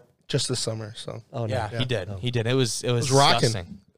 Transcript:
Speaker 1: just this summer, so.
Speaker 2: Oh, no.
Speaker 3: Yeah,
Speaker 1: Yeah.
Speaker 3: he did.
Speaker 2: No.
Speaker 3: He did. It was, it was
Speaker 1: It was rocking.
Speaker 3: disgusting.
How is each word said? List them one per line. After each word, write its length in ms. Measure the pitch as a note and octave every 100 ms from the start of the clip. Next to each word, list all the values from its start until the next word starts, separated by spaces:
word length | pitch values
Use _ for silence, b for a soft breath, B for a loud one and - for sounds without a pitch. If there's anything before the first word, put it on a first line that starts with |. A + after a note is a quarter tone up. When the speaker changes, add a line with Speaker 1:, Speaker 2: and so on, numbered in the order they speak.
| - _ -
Speaker 1:
just 200 | C#3 -
this 120 | B2
summer, 320 | - A2 G#2+ -
so. 260 | - A2+ -
Speaker 2:
Oh, 140 | A#2+ A2
no. 80 |
Speaker 3:
Yeah, 140 | A#2 G#2+
Speaker 1:
Yeah. 60 | A#2
Speaker 3:
he 40 |
did. 240 | C3 A2+ F#2
Speaker 2:
No. 80 | G2
Speaker 3:
He 140 | A#2+
did. 160 | A#2+ A2+
It 80 |
was, 280 | C3 A#2+ -
it 80 | B2+
was 180 | A#2+ B2+
Speaker 1:
It 20 |
was 60 | C3+
rocking. 220 | D3 A#2
Speaker 3:
disgusting. 400 | B2 G#2+ E2+ - _